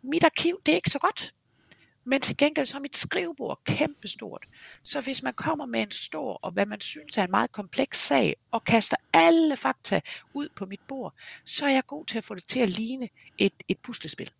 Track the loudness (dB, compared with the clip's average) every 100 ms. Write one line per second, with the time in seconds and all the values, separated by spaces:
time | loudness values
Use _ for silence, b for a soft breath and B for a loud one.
0 | 0 4 4 4 0 0 2 2 2 0
1 | 0 0 -10 _ _ b b b b b
2 | 0 0 0 2 2 2 -2 -4 -6 -6
3 | -2 -2 -2 -4 -6 -6 -4 0 0 -2
4 | -12 -10 -12 -14 -18 B B B -8 -6
5 | -4 -4 -4 -4 -2 -2 -2 -2 -2 -6
6 | -8 -6 -6 -6 -4 0 -2 -2 -10 -12
7 | -8 -2 2 2 0 -4 -8 -2 -2 0
8 | 2 4 4 0 _ -4 4 4 4 -2
9 | _ 6 8 8 6 2 -2 -4 0 -2
10 | B B B -8 -8 -8 -10 -10 _ -10
11 | -10 _ B B -10 -2 2 2 0 -10
12 | -6 -8 -6 -12 -4 2 2 2 -4 -6
13 | -8 b b 0 0 _ -6 -6 -4 -12
14 | -12 -12 -12